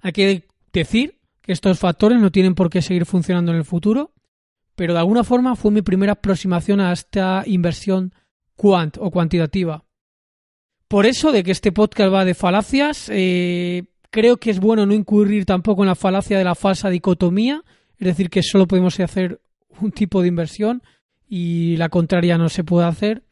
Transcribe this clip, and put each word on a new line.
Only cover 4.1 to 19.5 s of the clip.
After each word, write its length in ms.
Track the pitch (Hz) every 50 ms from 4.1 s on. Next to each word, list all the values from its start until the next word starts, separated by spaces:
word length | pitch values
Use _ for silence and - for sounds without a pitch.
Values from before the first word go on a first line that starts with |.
| _ _ _ _ _ _ _ _ _ _ _ _ _
pero 180 | - 180 170 175
de 60 | 170
alguna 240 | 170 180 220 240 226
forma 320 | - 247 247 254 254 247
fue 160 | - - 208
mi 100 | 208 214
primera 320 | 185 - 185 185 196 202 208
aproximación 680 | _ - 196 190 160 - 185 180 175 165 - 202 202
a 100 | 196 180
esta 520 | 180 170 - _ - 202 190 185 190 190 190
inversión 680 | - 202 180 170 175 160 - - 202 190 190 185 185 _ _ _ _ _ _ _ _ _
quant 420 | - - 208 196 175 165 156 - -
o 120 | - 185
cuantitativa. 720 | 156 180 170 160 180 175 165 151 - 196 180 165 151 156 _ _ _ _ _ _ _ _ _ _ _ _ _ _ _ _ _ _ _ _ _
Por 180 | _ 214 202 202
eso, 260 | 233 262 - - 311
de 120 | 277 208 180
que 80 | 180
este 200 | 185 - - 208
podcast 420 | 170 208 214 208 - - 208 190 190
va 120 | 190 190
de 80 | 185 180
falacias, 760 | - - 180 180 208 208 - - 269 285 294 302 - - -
eh, 720 | 214 202 185 185 180 180 180 175 175 175 175 175 175 180 180 _ _ _ _ _
creo 280 | - 220 220 240 247
que 140 | 240 - 226
es 80 | 208 185
bueno 260 | 185 220 226 220 208
no 80 | 196 202
incurrir 520 | 214 196 - 214 208 208 196 208 208 190
tampoco 380 | - 190 180 170 220 208 185 202
en 40 |
la 80 | 190 180
falacia 420 | - - 190 185 196 196 - 202
de 60 | 190 190
la 120 | 180 175
falsa 340 | - - 196 190 - - 196
dicotomía, 760 | 180 175 - 196 175 - 180 175 180 196 220 247 285 311 - _ _ _ _ _ _
es 80 | _ 202
decir, 240 | 185 170 165 196 170
que 140 | - 196 165
solo 240 | - - 196 190
podemos 320 | 170 190 185 185 180 - -
hacer 420 | 185 170 - 196 185 180 185 - _ _